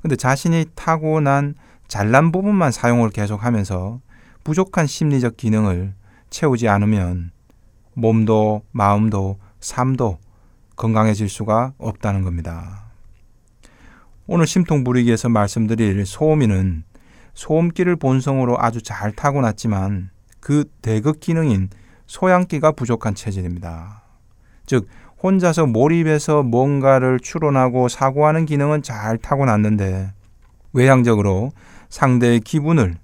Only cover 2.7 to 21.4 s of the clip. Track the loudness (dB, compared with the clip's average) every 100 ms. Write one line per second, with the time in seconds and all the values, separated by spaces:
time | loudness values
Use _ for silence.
2.7 | 0 0 2 0 -2 -6 -4 -2 -2 -2
3.7 | -4 -6 -10 -18 -20 -20 -12 -4 -2 -2
4.7 | -2 -2 -2 0 2 0 -2 0 2 2
5.7 | -2 -6 -12 -20 _ _ -4 -2 0 2
6.7 | 2 2 0 -2 -4 -8 -16 _ _ _
7.7 | _ _ -2 2 2 4 2 2 -2 -6
8.7 | 0 2 2 0 -2 -4 -8 -14 _ -10
9.7 | -4 -2 0 -2 -4 -14 -20 _ _ _
10.7 | -6 -2 2 2 0 -4 -6 -2 -2 -2
11.7 | -8 -10 -6 -4 -2 -4 -6 -8 -12 -14
12.7 | -18 -20 -20 -20 -20 _ _ _ _ -20
13.7 | _ -20 -20 _ -20 -4 0 2 0 2
14.7 | 0 2 2 2 2 0 0 0 -2 -2
15.7 | 0 0 0 -4 -2 0 2 2 2 0
16.7 | -4 -10 -20 _ -20 -20 -20 -2 0 0
17.7 | 0 0 0 2 0 0 0 0 0 0
18.7 | -2 -10 -8 -8 -2 -2 0 -2 -2 -4
19.7 | -2 -2 -4 -8 _ _ -16 -2 -2 -2
20.7 | -8 -4 0 -2 -4 -2 0